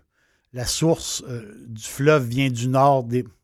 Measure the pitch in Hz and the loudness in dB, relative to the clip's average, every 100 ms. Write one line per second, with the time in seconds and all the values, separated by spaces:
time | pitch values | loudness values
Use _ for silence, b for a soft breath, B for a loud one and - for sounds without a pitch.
0 | _ _ _ _ _ 123 117 - 160 165 | _ _ _ _ _ -10 -6 0 0 0
1 | - - - 120 104 - 120 107 - - | -2 -10 -10 -12 -12 -18 -16 -14 -12 -2
2 | 143 151 120 123 135 120 127 131 139 135 | 4 4 2 0 0 0 0 4 4 4
3 | 117 123 113 _ | 0 -4 -4 _